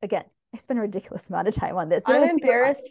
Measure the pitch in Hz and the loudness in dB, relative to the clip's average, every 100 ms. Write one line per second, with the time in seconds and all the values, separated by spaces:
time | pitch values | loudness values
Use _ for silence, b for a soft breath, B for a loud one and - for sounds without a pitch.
0 | 202 196 - _ _ 226 - 240 214 190 | -4 -4 -4 _ _ -16 -6 -4 -2 -6
1 | - - - 175 190 214 - 180 160 170 | -8 -10 -6 -2 -2 -2 -4 -4 -2 0
2 | - 277 294 330 262 240 262 277 - | 2 4 4 4 4 4 2 0 -6